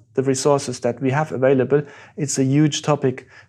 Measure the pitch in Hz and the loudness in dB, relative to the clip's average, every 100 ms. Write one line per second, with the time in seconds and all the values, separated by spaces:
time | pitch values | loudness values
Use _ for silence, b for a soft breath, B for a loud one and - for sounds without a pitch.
0 | _ - 131 131 151 143 135 123 127 120 | _ -2 0 0 2 0 -2 -4 -4 -2
1 | 135 135 156 - 131 135 127 143 147 B | -2 -2 -2 0 2 2 2 0 -2 B
2 | B - 143 - 135 143 151 143 - 147 | B -8 -4 -2 0 2 2 0 -2 0
3 | 139 127 - B | 0 -4 -10 B